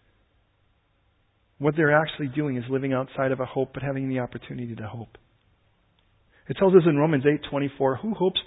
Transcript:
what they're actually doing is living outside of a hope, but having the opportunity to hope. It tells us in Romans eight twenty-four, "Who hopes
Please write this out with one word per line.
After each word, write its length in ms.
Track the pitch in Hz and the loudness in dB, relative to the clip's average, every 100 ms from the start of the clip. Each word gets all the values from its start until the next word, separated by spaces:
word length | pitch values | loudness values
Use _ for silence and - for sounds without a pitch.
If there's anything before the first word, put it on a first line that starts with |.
| _ _ _ _ _ _ _ _ _ _ _ _ _ _ _ _ | _ _ _ _ _ _ _ _ _ _ _ _ _ _ _ _
what 160 | 143 151 | -2 2
they're 160 | 151 | 4
actually 340 | 151 160 - 147 | 4 2 -4 -6
doing 280 | 135 147 127 | -4 -4 -4
is 80 | 120 | -4
living 240 | 135 135 | -4 -2
outside 380 | 131 135 - 135 | -2 -4 -2 -2
of 80 | 131 | 0
a 40 | |
hope, 300 | 127 139 131 | -4 -4 -4
but 80 | - | -4
having 260 | 131 135 135 | -6 -4 -4
the 120 | 131 | -4
opportunity 540 | 123 113 - 135 120 | -6 -10 -12 -12 -10
to 120 | 110 107 | -10 -12
hope. 320 | 113 107 - _ _ _ _ _ _ _ _ _ _ _ _ - | -12 -16 -20 _ _ _ _ _ _ _ _ _ _ _ _ -12
It 80 | 139 | 0
tells 180 | 196 | 6
us 80 | 185 165 | 8 6
in 80 | 143 | 4
Romans 280 | 156 147 139 | 2 4 2
eight 160 | 147 - | 0 -2
twenty-four, 460 | 143 143 - 135 117 | -4 -4 0 0 0
"Who 180 | 220 | -4
hopes 260 | 180 185 - | -2 0 -2